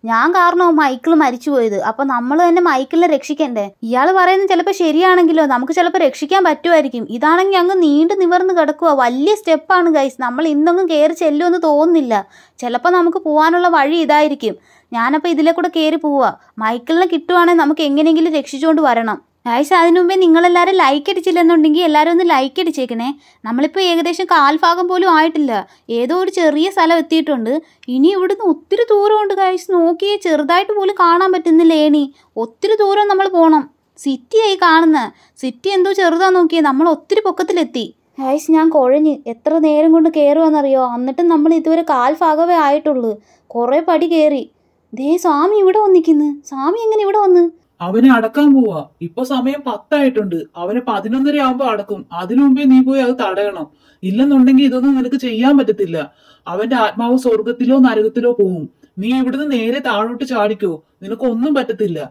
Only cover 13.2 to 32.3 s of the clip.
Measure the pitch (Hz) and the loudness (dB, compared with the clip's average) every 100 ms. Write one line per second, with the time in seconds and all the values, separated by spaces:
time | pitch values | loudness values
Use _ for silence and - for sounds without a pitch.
13.2 | 330 302 311 349 349 330 277 339 302 302 | -2 0 2 2 0 2 0 0 0 2
14.2 | 302 285 220 165 _ _ _ 240 240 302 | 2 -2 -8 -10 _ _ _ -6 -2 -2
15.2 | 349 311 320 339 339 330 311 311 302 277 | -2 0 0 0 -4 -2 -2 -2 -2 0
16.2 | 226 - _ - 220 240 240 330 370 339 | -2 -4 _ -8 -6 -6 -2 -2 0 -2
17.2 | 330 359 339 339 294 311 302 285 311 320 | -2 2 2 2 0 0 -2 0 2 2
18.2 | 330 311 269 269 320 320 294 233 226 208 | 0 -2 -6 -4 0 2 2 0 -2 -8
19.2 | _ _ 240 240 294 370 339 349 349 370 | _ _ -4 -2 0 2 4 4 2 2
20.2 | 349 330 349 349 349 370 285 294 294 370 | 4 4 4 2 2 2 2 0 -2 -4
21.2 | 349 349 330 339 311 302 339 302 311 349 | -2 2 4 4 4 2 2 2 2 0
22.2 | 359 277 269 320 339 311 254 233 247 285 | 2 0 -2 -4 -4 -4 -6 -6 -8 -10
23.2 | _ _ 220 240 294 370 359 339 330 330 | _ _ -6 -4 -2 -2 0 0 -2 -4
24.2 | 370 330 277 311 339 349 359 370 370 320 | 0 2 2 2 0 0 -2 0 2 2
25.2 | 320 320 277 214 - _ - 233 247 359 | 2 0 -2 -4 -8 _ -8 -6 -2 -2
26.2 | 381 370 320 302 359 381 330 339 330 320 | -2 0 0 0 -2 0 0 0 0 -2
27.2 | 302 269 220 302 - _ - 254 311 392 | -2 -4 -2 -6 -8 _ -8 0 2 2
28.2 | 370 392 403 - _ 427 466 415 415 427 | -2 -2 -2 -2 _ -4 0 2 2 0
29.2 | 403 392 381 370 - 359 330 339 403 415 | -2 -2 -2 -2 -2 0 0 -2 -4 -4
30.2 | 359 302 285 349 403 415 381 392 349 339 | -2 -2 0 -2 0 -2 -4 0 0 2
31.2 | 381 370 339 320 330 320 302 294 277 _ | 0 0 2 4 4 4 2 0 -2 _
32.2 | _ | _